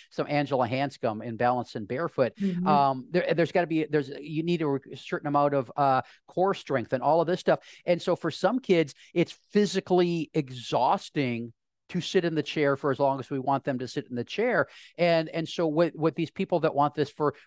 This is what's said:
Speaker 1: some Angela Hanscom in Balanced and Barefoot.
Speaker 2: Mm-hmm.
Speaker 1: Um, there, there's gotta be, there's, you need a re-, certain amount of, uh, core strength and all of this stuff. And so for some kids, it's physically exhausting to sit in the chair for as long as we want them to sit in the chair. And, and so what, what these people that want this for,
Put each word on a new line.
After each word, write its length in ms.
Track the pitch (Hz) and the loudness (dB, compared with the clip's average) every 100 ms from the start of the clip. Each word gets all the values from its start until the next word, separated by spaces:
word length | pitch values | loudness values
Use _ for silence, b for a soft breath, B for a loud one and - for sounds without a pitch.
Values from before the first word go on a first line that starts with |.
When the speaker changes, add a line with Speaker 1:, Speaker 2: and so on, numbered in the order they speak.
| B | B
Speaker 1:
some 160 | - 147 | -8 -2
Angela 380 | 147 143 135 120 | -2 0 0 0
Hanscom 560 | 127 139 - 123 107 | 0 -4 -4 -4 -4
in 140 | 117 113 | -6 0
Balanced 380 | 120 123 117 127 | 2 2 -2 -8
and 120 | 101 | -6
Barefoot. 460 | 127 165 - 123 - | -6 -4 0 0 0
Speaker 2:
Mm-hmm. 280 | 196 175 180 | -2 0 2
Speaker 1:
Um, 400 | 147 139 131 123 | 4 4 0 -2
there, 240 | 170 - 165 | -2 0 0
there's 160 | 165 | 0
gotta 160 | 185 160 | 0 0
be, 180 | 160 156 | 0 0
there's, 200 | 151 135 143 | -2 -2 -8
you 240 | 147 156 | -8 -4
need 180 | 165 175 | -2 0
a 60 | 156 | 0
re-, 280 | 139 - 110 | -2 -6 -16
certain 320 | - 180 147 | -8 -6 0
amount 260 | 147 143 | 2 2
of, 180 | 143 120 - | 2 -2 0
uh, 240 | 139 131 b b _ | 2 2 b b _
core 260 | - 185 | -2 0
strength 400 | 190 - 135 113 | -2 -2 -4 -2
and 80 | 127 | -2
all 200 | 127 160 | 2 2
of 60 | 160 | 2
this 120 | 175 | 0
stuff. 200 | - 156 B B - | 0 0 B B -2
And 160 | 175 | 0
so 140 | - 170 | 0 -2
for 140 | 165 | -2
some 300 | - 185 247 | 0 0 0
kids, 340 | - 175 151 b b | 2 2 2 b b
it's 220 | - 165 - _ | -2 -2 -4 _
physically 800 | 208 208 190 - 180 180 170 151 | 0 2 0 2 2 2 0 -2
exhausting 1200 | 160 131 127 117 143 131 190 - 160 135 117 117 - _ _ - | -4 -4 -8 -4 0 2 0 -2 -4 -2 -4 -8 -14 _ _ -8
to 120 | 180 | -6
sit 240 | - 196 170 | 0 0 2
in 80 | |
the 80 | 160 | 0
chair 340 | 143 - 143 139 | -2 0 0 2
for 160 | 151 | 0
as 80 | 131 | 0
long 200 | 143 135 | 0 0
as 100 | 127 | -4
we 80 | 139 | -4
want 260 | 127 135 | 0 -2
them 140 | 147 127 | -2 -4
to 100 | 127 | -6
sit 200 | - - | -8 -6
in 60 | 123 | -6
the 80 | |
chair. 440 | 117 - 240 202 143 B B - | -6 -4 0 0 -2 B B 0
And, 320 | 170 165 160 | 2 2 0
and 180 | 165 160 | -4 -4
so 200 | - 165 | -2 0
what, 280 | 151 170 160 | 2 0 0
what 200 | 156 - | -2 -2
these 160 | 160 | -4
people 300 | - 190 175 | -4 -2 0
that 120 | 151 | 0
want 220 | 135 147 147 | 2 0 0
this 140 | 143 | -4
for, 240 | - 151 b | -2 -2 b